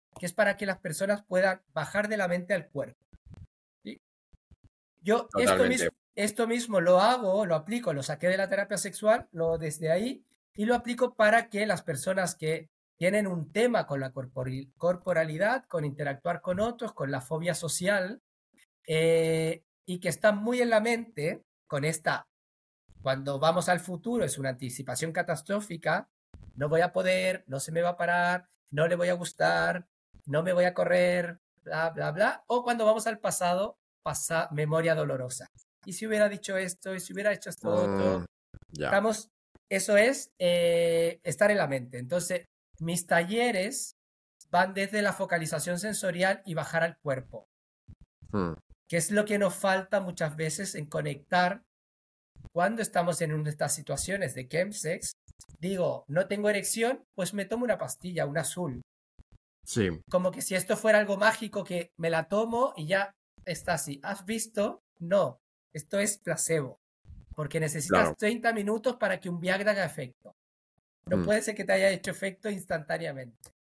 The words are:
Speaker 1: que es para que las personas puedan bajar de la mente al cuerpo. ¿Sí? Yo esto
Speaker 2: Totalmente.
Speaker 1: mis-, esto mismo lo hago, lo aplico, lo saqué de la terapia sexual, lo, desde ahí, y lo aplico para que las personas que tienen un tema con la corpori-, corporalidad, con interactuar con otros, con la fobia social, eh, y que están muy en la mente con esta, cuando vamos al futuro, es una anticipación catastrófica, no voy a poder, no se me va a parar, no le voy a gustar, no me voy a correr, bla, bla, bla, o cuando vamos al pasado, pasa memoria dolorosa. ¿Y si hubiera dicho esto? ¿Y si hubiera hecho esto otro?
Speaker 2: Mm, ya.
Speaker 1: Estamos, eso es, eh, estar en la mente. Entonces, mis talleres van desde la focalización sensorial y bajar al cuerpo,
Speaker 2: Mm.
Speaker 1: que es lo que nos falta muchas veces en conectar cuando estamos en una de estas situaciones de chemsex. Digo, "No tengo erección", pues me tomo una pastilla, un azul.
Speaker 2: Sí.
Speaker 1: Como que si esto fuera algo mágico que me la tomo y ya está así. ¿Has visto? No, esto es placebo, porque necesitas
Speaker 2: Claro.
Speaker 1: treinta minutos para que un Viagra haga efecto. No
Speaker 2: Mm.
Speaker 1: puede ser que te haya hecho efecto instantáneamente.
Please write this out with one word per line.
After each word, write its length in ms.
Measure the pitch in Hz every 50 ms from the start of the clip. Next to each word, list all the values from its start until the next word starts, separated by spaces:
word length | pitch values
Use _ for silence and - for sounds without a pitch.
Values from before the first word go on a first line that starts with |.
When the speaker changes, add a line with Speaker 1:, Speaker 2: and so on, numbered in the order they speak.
| _ _ -
Speaker 1:
que 80 | - 180
es 80 | 170 -
para 220 | - 208 202 196
que 80 | - 208
las 140 | 196 185 -
personas 440 | - 175 156 - 196 196 208 208 -
puedan 360 | - 180 185 190 190 185 - _ _ -
bajar 340 | 156 160 - - 202 208
de 100 | 208 220
la 100 | 208 190
mente 260 | 175 175 180 175 180 202
al 160 | 180 147 -
cuerpo. 300 | - 139 120 113 - _ _ _ - - _ - - - - - _ _ _ _ _ _ -
¿Sí? 140 | 208 262 - _ _ _ _ _ _ _ _ _ _ _ _ _ _ _ _ _ _ _ _
Yo 260 | 160 190 220 240 - - -
esto 20 | 98
Speaker 2:
Totalmente. 300 | 98 98 95 92 - - - - 87
Speaker 1:
mis-, 40 | 85 - _ _ _ -
esto 320 | - 208 208 - - 233
mismo 320 | 226 233 240 233 233 208 185
lo 200 | 170 180 180 180
hago, 460 | 202 233 254 247 220 185 190 208 214
lo 100 | 175 165
aplico, 380 | 151 151 196 226 240 240 180 151
lo 100 | 139 131
saqué 240 | - 147 - 175
de 100 | 180 190
la 100 | 196 196
terapia 300 | 190 196 196 202 202 208
sexual, 500 | 185 - 196 - - 208 214 226 240 - -
lo, 260 | - 160 165 165 165
desde 340 | 156 160 151 147 - 165 156
ahí, 320 | 165 185 220 254 254 - _ _ _ _ _ _ _
y 100 | - 208
lo 100 | 233 240
aplico 400 | 240 - 240 240 - 254 247 -
para 340 | - 214 208 226 233 226 -
que 160 | - 202 214
las 160 | 214 180 -
personas 540 | - 175 147 - - 185 190 190 180 165 -
que 340 | - 156 156 160 151 - - _ _ _ _ _ -
tienen 260 | 165 185 202 214 208
un 260 | 190 180 170 147 -
tema 360 | - 208 240 247 233 185 -
con 120 | - 143 139
la 140 | 131 131 -
corpori-, 580 | 139 123 127 - 131 127 131 131 135 135 - _
corporalidad, 880 | - 165 175 180 180 - 185 170 165 165 156 156 160 196 220 254 262 -
con 180 | - - 165 151
interactuar 580 | 143 139 147 147 139 139 - - 170 170 165
con 180 | - 185 180 190
otros, 340 | 214 240 233 240 240 208 -
con 160 | - 147 135
la 120 | 143 -
fobia 340 | - - 160 160 165 175 160
social, 640 | - 170 151 - - 175 190 208 196 185 185 254 - _ _ _ _ _ _ _ _ - _ _ _ _
eh, 800 | - 160 160 160 165 165 165 160 160 160 160 160 160 165 - _ _ _ _ _
y 120 | - 180 180
que 100 | 180 175
están 280 | - - - 214 208
muy 240 | 202 214 240 247 247
en 80 | 247 233
la 100 | 226 214
mente 600 | 220 233 233 233 226 - - 147 147 170 208 - - _ _ _ _
con 160 | - 151 139 143
esta, 440 | 160 165 - - 165 139 113 - _ _ _ _ _ _ _ _ _ _ _ _ - - -
cuando 380 | - 135 135 135 135 139 139 139
vamos 280 | 156 160 170 180 165
al 120 | 180 180 170
futuro, 440 | 180 185 180 175 - 226 240 233 180
es 140 | 139 -
una 120 | 147 135 135
anticipación 640 | 123 123 135 123 - - 135 - 123 - 156 165
catastrófica, 960 | 160 180 170 175 160 151 - - 196 208 208 - - 165 - 156 165 196 - - _ _ _ _ - - - - -
no 140 | 127 143 151
voy 120 | 165 165
a 120 | 175 175 -
poder, 500 | 185 185 185 185 185 185 185 185 - -
no 120 | - 135 135
se 120 | - 165
me 100 | 160 170
va 80 | 175 175
a 80 | 175
parar, 500 | 175 175 170 175 175 175 175 180 180 - _ _ _ _ -
no 160 | 139 147 165
le 80 | 165 180
voy 140 | 170 175 180
a 40 | 180
gustar, 760 | 175 175 - - - 160 165 170 170 165 170 175 180 - _ _ _ _ _ - - -
no 180 | 139 139 156 170
me 100 | 185 180
voy 120 | 180 180
a 80 | 180 180
correr, 640 | 180 180 175 180 180 180 180 175 180 175 175 175 - _ _ _ _ -
bla, 260 | - 151 156 165 165
bla, 220 | 160 - 151 151
bla, 320 | 151 185 214 262 - - -
o 160 | - 240 247 233
cuando 220 | 240 233 226 220
vamos 220 | 214 220 220 214
al 120 | 226 214 214
pasado, 580 | - 190 175 - 180 175 180 185 202 247 - _ _ _ _ _ -
pasa 420 | 156 143 - - - 165 160 - -
memoria 440 | 151 147 151 147 160 165 160 165 160
dolorosa. 520 | 156 151 147 139 131 127 127 - - - - _ - - _ _ _ -
¿Y 80 | 202 185
si 140 | - 220
hubiera 220 | 220 214 208 214 202
dicho 260 | 202 - - 196 196
esto? 400 | 190 190 180 185 - - 190 190
¿Y 60 | 180
si 100 | 180 -
hubiera 220 | 180 196 202 208 196
hecho 160 | - - -
esto 200 | 165 - - - 107
otro? 460 | 107 104 143 196 - 98 98 95 175
Speaker 2:
Mm, 60 | 175 - _ _ _ _ - - - -
ya. 140 | 160 151 147
Speaker 1:
Estamos, 420 | - - 202 202 220 214 214 - - _ _ _ _ _ _ _ -
eso 280 | 196 190 185 - 208
es, 320 | 202 220 254 277 277 - - _ -
eh, 800 | 180 175 175 175 170 170 170 170 170 170 165 165 170 165 170 - -
estar 280 | 170 - - 208 208
en 60 | 208
la 100 | 196 165
mente. 300 | 143 135 131 120 123 -
Entonces, 480 | 123 123 123 175 180 175 - 185 175 - _ _ _ _ _ _ -
mis 260 | 156 165 175 170 -
talleres 920 | - 175 170 170 180 220 233 240 247 214 185 185 233 277 - - - - _ _ _ _ _ _ _ _ - - _
van 240 | - 175 190 190 190
desde 280 | 196 196 190 214 214
la 100 | 202 196
focalización 680 | - - 190 - 170 170 160 156 165 151 147 175 175 170
sensorial 640 | 185 214 202 - - 185 170 175 185 190 208 202 -
y 80 | 196 160
bajar 300 | 156 143 - 160 165 165
al 140 | 170 165 _ -
cuerpo, 440 | 143 131 131 123 - - 110 - _ _ _ _ _ _ _ _ - - - - _ _ _ - -
Speaker 2:
Mm. 220 | 107 101 90 85 78 - - _ - _ _ -
Speaker 1:
que 80 | 170
es 140 | 170 165 -
lo 140 | 208 208 208
que 120 | 208 208
nos 180 | 202 202 180 185
falta 440 | - - 196 190 190 190 - 208 196
muchas 360 | 190 180 165 - 170 151 151
veces 360 | 156 160 160 - - 196 185 -
en 100 | 160 147
conectar 800 | 147 - 156 147 147 139 139 - - 180 180 180 180 202 - _ _ _ _ _ _ _ _ _ _ _ _ _ _ _ - - - -
cuando 280 | 165 180 202 233 226
estamos 400 | 202 - - 180 170 175 156 -
en 120 | 170 151 156
una 100 | 156 151
de 60 | 151
estas 220 | 147 - 156 - -
situaciones 600 | - - - 143 - - - 196 196 180 131 113
de 120 | 131 123
chemsex. 680 | 127 - 165 185 208 208 - - 151 180 226 - - - _ _ - - - - - - -
Digo, 440 | 156 185 196 180 165 139 - 110 -
"No 200 | - 143 175 196
tengo 220 | 185 202 208 208 208
erección", 540 | 208 196 - - - 226 226 240 269 - - _ _
pues 180 | - 180 180 202
me 120 | 202 190
tomo 180 | 190 220 240 247
una 120 | 226 190
pastilla, 480 | 170 156 131 - - - 185 175 156 147
un 120 | 143 143
azul. 440 | 165 151 - - 175 175 147 123 123 - _ _ _ _ _ _ - - _ - - _ _ _ _ -
Speaker 2:
Sí. 240 | - - 120 101 90 82 80 - -
Speaker 1:
Como 220 | - 135 139 139
que 100 | - 277
si 140 | - - 190
esto 200 | 180 180 - 214
fuera 220 | 208 - 220 214 208
algo 180 | 208 202 196
mágico 460 | 190 208 220 214 - 226 208 - 202 170
que 280 | - 180 175 170 - _
me 120 | - 165 165
la 180 | 165 160 160
tomo 460 | - 196 208 226 233 233 240 262 262 -
y 120 | - 151
ya 240 | 156 190 196 - 294 - _ _ _ _ - -
está 280 | 180 165 - - 185 170
así. 240 | 160 - 147 139 - -
¿Has 220 | 202 202 208 180
visto? 560 | 190 226 220 214 - - 208 202 233 - - _ _ _ -
No, 380 | 170 170 196 202 165 127 - - _ _ _ _ _ _ -
esto 260 | 151 - - 208 196
es 180 | 196 202 -
placebo, 600 | - - 175 156 - - - 165 156 135 123 - _ _ _ _ _ _ - - - - - -
porque 240 | - 151 147 - 160
necesitas 400 | 156 147 170 165 131 180 95 -
Speaker 2:
Claro. 140 | 175 160 -
Speaker 1:
treinta 340 | - 214 214 240 233 226 233 226
minutos 440 | 214 202 208 220 226 - 254 247
para 220 | 247 220 190 185 -
que 100 | - 185
un 100 | 180 170
Viagra 320 | 175 185 185 196 202 214
haga 140 | 202 196 180
efecto. 480 | 143 - 156 131 123 - _ - - - _ _ _ _ _ _ _ _ _ _ _ _ _ - -
No 80 | -
Speaker 2:
Mm. 80 | 95 85
Speaker 1:
puede 160 | 190 214 226
ser 140 | 214 - 208
que 100 | 208 185
te 80 | 185 190
haya 160 | 190 190 196
hecho 200 | 190 180 - 196
efecto 380 | 180 - 196 196 185 - - 214
instantáneamente. 1000 | 208 185 - - 180 160 151 - 165 165 165 156 139 131 127 120 113 _ - - - _